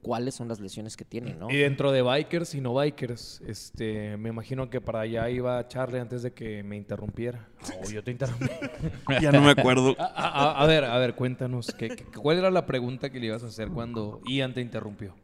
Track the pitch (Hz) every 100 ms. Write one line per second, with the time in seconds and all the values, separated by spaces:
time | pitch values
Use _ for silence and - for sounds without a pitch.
0 | - 117 123 - 120 110 98 - 107 -
1 | - 110 120 80 98 139 143 135 139 135
2 | 123 135 156 170 165 139 127 123 151 147
3 | 123 120 - - - 104 - - 113 107
4 | 104 104 113 113 104 131 127 123 110 113
5 | 110 113 117 123 123 123 120 127 127 127
6 | 120 123 120 - 113 104 101 104 101 101
7 | 104 101 120 120 113 - - - 98 107
8 | 113 123 131 120 135 - 277 - - -
9 | - 135 151 143 143 139 127 127 131 127
10 | 175 - 151 151 147 139 151 160 131 120
11 | 123 - 123 127 127 123 117 - 113 -
12 | - - 143 170 185 185 - 131 123 127
13 | 139 131 113 110 120 107 107 117 117 117
14 | 104 110 - 135 131 127 120 110 104 101
15 | 101 -